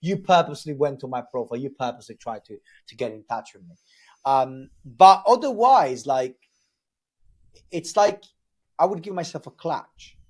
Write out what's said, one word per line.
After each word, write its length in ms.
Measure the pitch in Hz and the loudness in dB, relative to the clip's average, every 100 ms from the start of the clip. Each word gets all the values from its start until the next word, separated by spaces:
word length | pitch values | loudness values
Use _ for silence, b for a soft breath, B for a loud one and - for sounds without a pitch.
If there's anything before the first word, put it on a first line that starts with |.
you 160 | 160 196 | -4 -6
purposely 560 | 196 180 165 147 - | 4 4 4 -4 -12
went 280 | 143 147 139 | -2 -2 -2
to 80 | 135 | -10
my 140 | 127 | -10
profile, 360 | 120 131 117 120 | -10 -10 -8 -8
you 120 | 135 | -10
purposely 440 | 139 127 120 117 110 | -8 -8 -8 -16 -18
tried 280 | - 110 _ | -12 -14 _
to, 100 | 101 _ b _ | -20 _ b _
to 80 | 113 | -10
get 160 | 123 | -10
in 120 | 110 | -10
touch 260 | 110 117 107 | -10 -10 -10
with 80 | 101 | -20
me. 100 | 90 85 _ b b b | -20 -20 _ b b b
Um, 460 | - 135 131 131 131 _ | -2 0 0 -6 -18 _
but 380 | - 117 185 185 - | -20 6 8 8 4
otherwise, 800 | 240 302 233 233 262 151 127 123 | 0 0 0 4 4 2 -2 -4
like, 300 | 131 127 127 _ _ _ _ _ _ _ _ _ _ _ _ _ | -2 -2 -8 _ _ _ _ _ _ _ _ _ _ _ _ _
it's 260 | 175 165 - | -10 -6 2
like 280 | 208 202 _ _ _ _ _ _ | 2 0 _ _ _ _ _ _
I 80 | 170 | -2
would 160 | 190 | -2
give 120 | 170 | -10
myself 320 | 190 165 160 - | -10 -10 -10 -16
a 40 | |
clutch. 640 | - 165 139 - _ - _ - | -14 -8 -8 -10 _ -20 _ -20